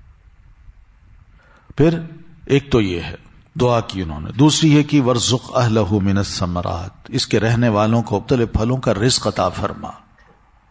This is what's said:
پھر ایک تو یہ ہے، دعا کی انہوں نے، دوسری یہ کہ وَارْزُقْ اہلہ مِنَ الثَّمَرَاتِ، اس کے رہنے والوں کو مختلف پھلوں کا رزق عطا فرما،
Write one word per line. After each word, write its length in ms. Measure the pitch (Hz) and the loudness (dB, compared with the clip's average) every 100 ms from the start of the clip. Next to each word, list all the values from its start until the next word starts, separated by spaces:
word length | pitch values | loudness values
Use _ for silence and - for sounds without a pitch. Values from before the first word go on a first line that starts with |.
| - - - _ - - - - - _ _ - - - _ _ - - | -20 -20 -20 _ -20 -20 -20 -20 -20 _ _ -20 -20 -20 _ _ -12 0
پھر 240 | 151 165 - - - - - | 2 2 -6 -16 -20 -16 -2
ایک 240 | 139 - | -2 2
تو 100 | 123 | 0
یہ 200 | 101 87 | 0 -4
ہے، 140 | 78 87 - - _ - | -8 -14 -18 -20 _ -2
دعا 240 | 123 120 | 2 2
کی 200 | - 98 | -2 -6
انہوں 200 | 85 76 | -8 -8
نے، 100 | 80 | -8
دوسری 360 | - 151 147 160 | 2 2 4 4
یہ 140 | 147 | 4
کہ 180 | 147 147 | 4 2
وَارْزُقْ 480 | 123 123 - 123 - 127 | 2 0 0 -2 -2 0
اہلہ 340 | 117 110 98 104 | 2 2 2 0
مِنَ 140 | 98 98 | 2 0
الثَّمَرَاتِ، 920 | 101 - 90 87 92 87 90 - - | -2 -4 -4 -4 -4 -6 -10 -16 -8
اس 180 | 127 - | -6 0
کے 120 | 113 | 0
رہنے 300 | 107 117 120 | 2 2 2
والوں 300 | 104 107 117 | 2 2 2
کو 120 | 110 101 | 0 -2
مختلف 360 | - 135 113 | 0 0 0
پھلوں 240 | - 113 127 | 0 -2 -2
کا 160 | 123 98 | -2 0
رزق 320 | 120 - 107 | 2 0 -2
عطا 220 | 101 92 | 0 -2
فرما، 380 | - 101 - - - _ _ _ _ _ _ _ | -2 -6 -6 -14 -16 _ _ _ _ _ _ _